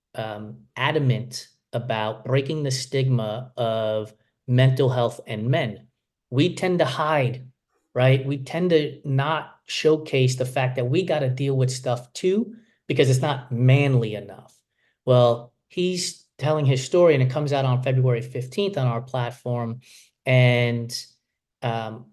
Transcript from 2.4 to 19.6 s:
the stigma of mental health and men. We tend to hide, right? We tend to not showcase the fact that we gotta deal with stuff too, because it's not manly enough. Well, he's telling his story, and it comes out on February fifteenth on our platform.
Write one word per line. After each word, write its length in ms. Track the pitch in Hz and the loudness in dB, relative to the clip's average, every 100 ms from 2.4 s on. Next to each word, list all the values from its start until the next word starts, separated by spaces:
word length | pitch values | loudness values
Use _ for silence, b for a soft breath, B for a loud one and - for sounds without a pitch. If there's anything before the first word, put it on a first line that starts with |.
| 139 156 | -2 -4
the 60 | 143 | -4
stigma 840 | 127 - 139 135 120 110 110 131 - | -4 -4 -2 0 0 -2 -8 -10 -6
of 560 | 113 110 107 110 107 - _ _ - | -4 -2 -2 -4 -6 -12 _ _ -2
mental 400 | 123 131 131 131 | 4 4 4 2
health 320 | 123 117 - - | 2 -2 -4 -10
and 200 | 107 117 | -6 -2
men. 380 | 165 120 98 - _ _ _ _ | 0 -2 -8 -18 _ _ _ _
We 280 | 127 175 - | 0 0 0
tend 240 | 185 175 | -2 0
to 40 | |
hide, 640 | 143 - 156 156 123 - - _ _ _ _ | 0 0 0 0 0 -4 -12 _ _ _ _
right? 320 | 123 131 135 135 | 2 4 4 0
We 120 | 139 | -6
tend 320 | 135 160 180 | -6 -4 2
to 300 | 160 147 - | 2 0 -6
not 520 | 147 135 143 156 - - - | -4 -2 0 -2 -6 -16 -12
showcase 680 | - 156 156 156 135 127 | -2 2 2 0 2 2
the 100 | - | 0
fact 300 | 127 131 127 131 | -4 -2 -2 -2
that 140 | 123 | -2
we 140 | 160 | -2
gotta 260 | 180 151 131 | 0 -2 -2
deal 260 | 127 139 135 | -2 -2 0
with 140 | 127 | 0
stuff 420 | - 127 120 - | -2 -4 -6 -6
too, 440 | - 185 202 247 B B B - | -4 -2 0 -2 B B B -2
because 200 | 135 135 | 2 4
it's 140 | 131 | 4
not 300 | 156 131 - | 0 -4 -6
manly 640 | 120 127 139 143 123 113 104 | 0 4 4 4 0 0 -6
enough. 360 | 98 95 - _ _ _ _ _ - | -12 -18 -20 _ _ _ _ _ 2
Well, 480 | 123 120 117 - _ _ | 6 6 2 -4 _ _
he's 560 | - 180 180 180 - _ - | -4 -2 -2 -6 -10 _ -6
telling 280 | 143 156 139 | -2 0 2
his 180 | 127 | 0
story, 300 | - 180 175 | 2 4 6
and 80 | 143 | 6
it 80 | 131 | 2
comes 220 | 143 147 | 0 -2
out 120 | 139 | 0
on 200 | 135 127 | 0 0
February 360 | 131 131 127 120 | 0 2 2 0
fifteenth 560 | 113 127 120 - 202 170 | -4 -10 -6 -4 -2 0
on 120 | 127 | -2
our 120 | 117 | -2
platform. 800 | - 127 120 120 123 120 | -4 -4 -6 -6 -6 -6